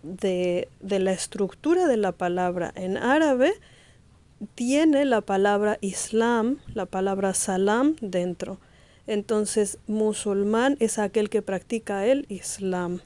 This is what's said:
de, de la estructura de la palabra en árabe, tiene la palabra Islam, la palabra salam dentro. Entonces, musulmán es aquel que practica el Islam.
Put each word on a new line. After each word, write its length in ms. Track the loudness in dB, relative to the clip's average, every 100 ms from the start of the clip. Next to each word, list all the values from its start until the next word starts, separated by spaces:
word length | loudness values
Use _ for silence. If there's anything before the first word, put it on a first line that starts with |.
de, 640 | -8 -4 -2 0 0 0 -4 -10
de 200 | -4 0
la 100 | 0
estructura 800 | -2 -4 -4 -4 -2 0 2 4
de 80 | 2
la 160 | 0
palabra 600 | -2 -2 0 -2 -2 -6 -6
en 200 | -6 -2
árabe, 560 | 2 4 4 4 2 2 -8 -20 -20 -20 -20 -20 _ _ -18
tiene 500 | -6 0 4 4 4 4
la 160 | 2
palabra 560 | 0 2 2 2 2 0
Islam, 800 | -4 -6 -2 0 2 2 0 -2 -6
la 140 | -8 -6
palabra 480 | -2 -2 0 0
salam 640 | -2 -2 0 2 4 2 0
dentro. 600 | -4 -2 -2 -4 -8 -10 -16 -20 -20 _ -4
Entonces, 720 | -4 0 -2 0 0 -2 -4 -6
musulmán 880 | 0 0 0 -2 0 2 2 2 2
es 220 | 0 0
aquel 300 | -2 0 0
que 120 | -2
practica 640 | -2 -6 -4 -6 -4 -2 2
el 200 | 2 0
Islam. 720 | -10 -10 -6 -4 -2 -4 -6